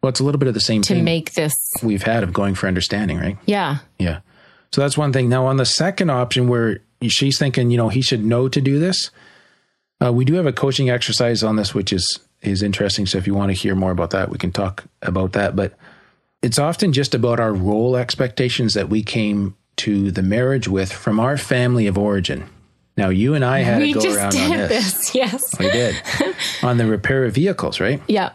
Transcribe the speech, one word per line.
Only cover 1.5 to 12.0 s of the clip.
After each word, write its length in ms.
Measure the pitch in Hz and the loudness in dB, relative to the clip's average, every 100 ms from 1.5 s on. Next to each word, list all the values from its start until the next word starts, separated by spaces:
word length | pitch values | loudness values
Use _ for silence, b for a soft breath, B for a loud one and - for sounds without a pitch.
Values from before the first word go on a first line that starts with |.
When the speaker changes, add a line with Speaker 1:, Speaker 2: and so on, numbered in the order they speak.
| - - - | -4 -6 -4
Speaker 1:
we've 200 | 117 98 | -2 -2
had 200 | 104 113 | 0 0
of 80 | 95 | -2
going 220 | 87 101 95 | -2 -2 -2
for 120 | 98 | -2
understanding, 500 | 90 87 101 104 85 | -2 -2 -2 -2 -2
right? 180 | 85 101 - | -4 -4 -2
Speaker 2:
Yeah. 320 | 202 165 143 - _ | 0 -2 -4 -8 _
Speaker 1:
Yeah. 200 | 90 80 - b b b b | -4 -4 -10 b b b b
So 100 | - | -2
that's 160 | 139 143 | 0 0
one 140 | 151 | 0
thing. 160 | 135 123 | 2 2
Now, 160 | 127 131 | 2 2
on 120 | 135 | 2
the 80 | 123 | 0
second 440 | - 165 190 175 | 0 -2 0 0
option 380 | 127 123 131 123 | 0 0 0 2
where 320 | 123 113 101 _ _ 117 | 2 0 -2 _ _ -2
she's 300 | - 139 135 | 0 0 0
thinking, 320 | 143 127 120 | 0 2 2
you 80 | 120 | 2
know, 120 | 113 | 2
he 120 | 107 | 0
should 220 | 131 120 107 | 0 0 2
know 220 | 120 131 | 2 2
to 140 | 143 | 0
do 180 | 135 139 | 2 2
this, 320 | 175 190 - b b b b b b b b _ | 2 0 -6 b b b b b b b b _
uh, 80 | 127 | 0
we 140 | 120 127 | 2 2
do 100 | 170 | 2
have 100 | 160 | 0
a 60 | |
coaching 360 | 123 139 131 131 | 0 0 2 2
exercise 540 | 123 - 110 120 113 | 0 0 0 0 2
on 120 | 110 107 | 0 0
this, 180 | 101 - | 0 -2
which 180 | 95 | -2
is, 260 | 95 | -2